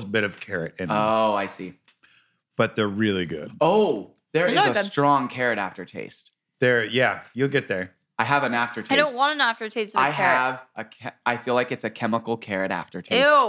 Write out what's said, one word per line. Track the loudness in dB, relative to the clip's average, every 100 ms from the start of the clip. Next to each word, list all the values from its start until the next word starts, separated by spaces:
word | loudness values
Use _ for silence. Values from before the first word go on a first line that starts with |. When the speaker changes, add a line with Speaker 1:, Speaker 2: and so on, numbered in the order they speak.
Speaker 1:
bit | 0 -2
of | -2 -6
carrot | -8 -6 -6 -8
in | -4
them. | 0
Speaker 2:
Oh, | 2 2 2
I | 0 -4
see. | -8 -14 -14 _ _ _ _ _ _ _ -2
Speaker 1:
But | -2 0
they're | -2
really | 0 0 0 -2
good. | -6 -10 0
Speaker 2:
Oh, | 2 4 2 0 -8 _ _
there | -2
Speaker 3:
They're | 2
Speaker 2:
is | 2
Speaker 3:
not | 2
Speaker 2:
a |
Speaker 3:
good. | 2
Speaker 2:
strong | 0 2 4 4 0
carrot | -2 -2 -2
aftertaste. | -4 -8 -12 -12 -12 -14 -20 _ _ -2
Speaker 1:
There, | 2 2
yeah, | 2 2 2 0 -8
you'll | -4 0
get | 0 -2
there. | -4 -4 _ _ -4
Speaker 2:
I |
have | 0 2
an | 2
aftertaste. | -2 -2 -6 0
Speaker 3:
I | 2
don't | 2
want | 2 0
an | 2
aftertaste | 0 -2 -6 -6 -2
of | 2
a |
Speaker 2:
I | 2
Speaker 3:
carrot. | 2 2 4
Speaker 2:
have | 0 -4 -12
a | -14
che-, | -14 -12 -14 _
I | -2 -2
feel | 0
like | 0 0
it's | -4
a | -6
chemical | -4 -2 -2 -4 -8
carrot | -4 -4 -2
aftertaste. | -4 -6 -14 -2 2 6
Speaker 3:
Ew. | 6